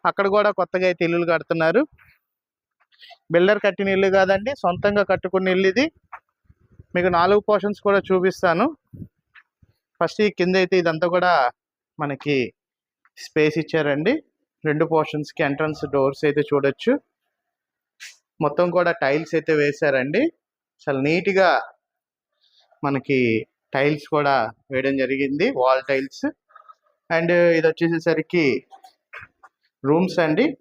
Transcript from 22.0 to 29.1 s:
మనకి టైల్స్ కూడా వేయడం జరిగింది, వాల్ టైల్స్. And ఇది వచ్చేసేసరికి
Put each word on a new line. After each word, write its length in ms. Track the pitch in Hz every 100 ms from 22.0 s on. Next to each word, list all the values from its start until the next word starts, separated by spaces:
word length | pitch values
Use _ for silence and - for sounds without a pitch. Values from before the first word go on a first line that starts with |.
| _ _ _ _ _ _ _ _
మనకి 360 | 143 139 127 135 120 110 - _ _
టైల్స్ 340 | 135 143 151 -
కూడా 260 | 151 143 135 113 - _
వేయడం 260 | 131 135 139
జరిగింది, 500 | 127 135 139 147 214 139
వాల్ 260 | 127 131 -
టైల్స్. 380 | 135 135 - - - _ - - - _ _ _
And 200 | 165 170 175 175
ఇది 120 | 165 160
వచ్చేసేసరికి 760 | 160 170 165 165 160 - 175 147 110 _ - - _ _